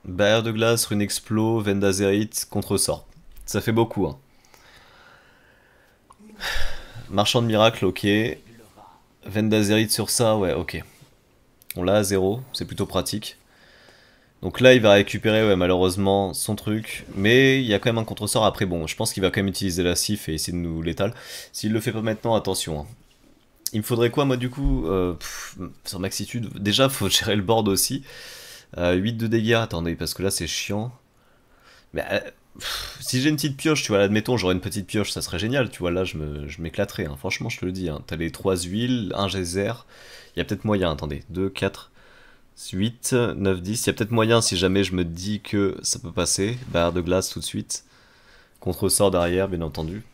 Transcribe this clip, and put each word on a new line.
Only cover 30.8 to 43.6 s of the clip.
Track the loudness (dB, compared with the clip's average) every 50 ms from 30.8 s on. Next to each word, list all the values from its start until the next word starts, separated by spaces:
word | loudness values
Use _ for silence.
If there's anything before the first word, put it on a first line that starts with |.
| -4 -6 -10 _ _ _ _ _ _ _ _ _ _ _ _ _ _ -20 -20 -20 _ _
Mais, | -8 -8 -4 -2
euh, | -4 -4 -4 -8 _ _ _ _ -18 -12
pff, | -10 -8 -8 -8 -10 -12 -14 -10
si | -8 -4 -2 0
j'ai | 2 2
une | 0
petite | 0 -2 -4 -4
pioche, | -2 0 0 2 2 0
tu | 0
vois, | 2 4
admettons, | 4 4 2 0 2 0 0
j'aurais | 0 2 0 0
une | 0
petite | -2 -4 -6 -6 -8 -4
pioche, | -2 -2 -2 -2
ça | -4 -8
serait | -8 -6 -6 -4
génial, | -4 -2 0 0 -2 -2
tu | -4 -4
vois, | -4 -2
là | 0 0
je | -2 -2 -4
me, | -8 -8 -8 -8 -10 -10 -12
je | -10 -10
m'éclaterais, | -10 -8 -4 -4 -4 -4 -4 -8 -8
hein. | -8 -8
Franchement, | -8 -8 -8 -6 -6 -6 -8
je | -8 -6
te | -6
le | -6
dis, | -4 -4 -4 -6
hein. | -6 -8 -8
T'as | -10 -6
les | -6 -6 -6
trois | -6 -2 -2 0 0
huiles, | 0 -2 -4 -4 -2 -2 0 -2 -2 -2 -4 -2
un | -2 -2 -2
geyser, | -2 -4 -4 -4 -2 -2 -2 -2 -4 -8 -12 -20 -20 -20 -20 -20 -20 -20 -20 -10 _
il | -6
y |
a | -4
peut-être | -4 -6 -4 0
moyen, | 0 0 2 2 0
attendez, | -2 -4 -6 -8 -8 -8 -10 -8
deux, | -4 -4 -4 -4
quatre, | -2 -2 -4 -4 -4 -6 -20 _ _ -20 -20 -20 -20 -20 -20 -20 -20 _ _ _ _ -18 -14 -8
huit, | -4 -2 -2 -2 -4 -6 -4 0
neuf, | 2 2 2 0 -2 0 0 0 0 0